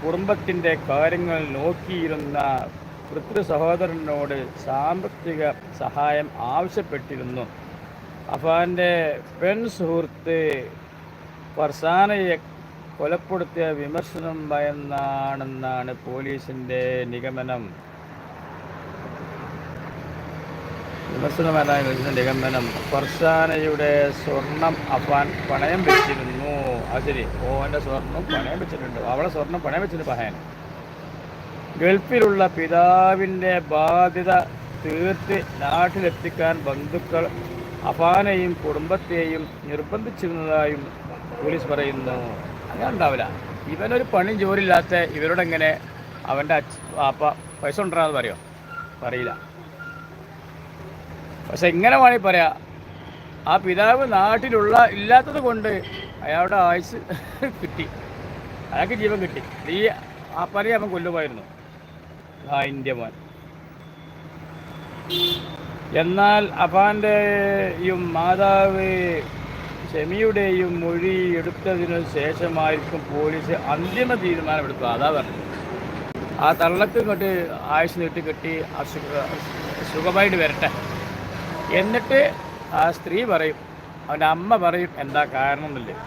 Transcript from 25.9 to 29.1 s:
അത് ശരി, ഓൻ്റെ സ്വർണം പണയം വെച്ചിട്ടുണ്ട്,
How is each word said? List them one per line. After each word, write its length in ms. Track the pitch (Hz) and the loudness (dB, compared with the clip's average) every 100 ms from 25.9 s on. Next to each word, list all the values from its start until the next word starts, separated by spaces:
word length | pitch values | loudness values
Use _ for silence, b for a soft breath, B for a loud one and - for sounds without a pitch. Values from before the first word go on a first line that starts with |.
| 381 427 135 127 127 143 143 135 120 104 | 6 4 -2 -4 -4 -4 -2 -2 -4 -2
അത് 100 | 123 131 | -2 -2
ശരി, 160 | 135 104 - 123 | -2 -4 -4 -2
ഓൻ്റെ 320 | 139 139 147 135 | -2 0 -2 -2
സ്വർണം 360 | 135 - 156 185 | -4 -4 -6 -4
പണയം 260 | - - 170 | -4 -4 -6
വെച്ചിട്ടുണ്ട്, 360 | 170 156 127 117 113 | -6 -6 -8 -6 -2